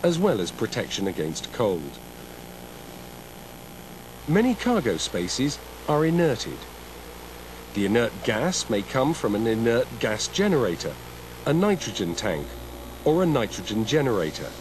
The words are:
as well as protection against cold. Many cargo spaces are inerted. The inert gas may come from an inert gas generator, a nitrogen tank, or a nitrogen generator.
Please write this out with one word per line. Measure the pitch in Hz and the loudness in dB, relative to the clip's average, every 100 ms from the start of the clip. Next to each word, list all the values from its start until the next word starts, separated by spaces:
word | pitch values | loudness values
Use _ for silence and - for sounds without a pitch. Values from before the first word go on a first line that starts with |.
as | 180 165 | 4 4
well | 196 120 | 4 4
as | 85 | 0
protection | - 113 - 98 - 98 | -2 -2 -2 -2 -2 -2
against | 90 80 80 - | 0 -2 -4 -8
cold. | - 113 87 73 60 - - - - - - - - - - - - - - - - - - - - - - - | 0 0 0 -4 -12 -14 -14 -14 -14 -14 -14 -14 -14 -14 -14 -14 -14 -14 -14 -14 -14 -14 -14 -14 -14 -14 -12 2
Many | 170 240 | 6 6
cargo | 240 240 233 123 82 | 4 4 4 4 2
spaces | - 95 90 - 139 - - - - | 0 0 0 2 0 0 -10 -12 0
are | 151 | 4
inerted. | 160 170 170 120 - - - - - - - - - - - - - | 4 6 4 2 -2 -8 -12 -14 -16 -14 -14 -14 -14 -14 -14 -14 -8
The | - 98 | 0 4
inert | 113 117 95 | 4 4 0
gas | - 110 156 180 - | 0 2 2 0 0
may | 107 | 0
come | 101 131 135 160 | 0 2 2 2
from | 113 | 2
an | 104 113 | 2 2
inert | 110 117 117 123 120 | 4 4 4 2 0
gas | 120 107 - | 0 0 -2
generator, | - 208 160 110 85 80 - - - - - - | 2 4 4 2 0 -4 -6 -12 -14 -14 -6 0
a | |
nitrogen | 156 202 190 117 104 87 | 4 4 2 0 -2 -2
tank, | 85 107 78 67 - - - - - | -2 -2 -2 -4 -10 -12 -12 -14 -2
or | - 160 | 2 4
a | 185 | 4
nitrogen | 143 110 - 90 107 110 | 4 2 -4 -4 -2 2
generator. | 147 135 107 80 - 71 - | 4 4 2 0 -4 -10 -10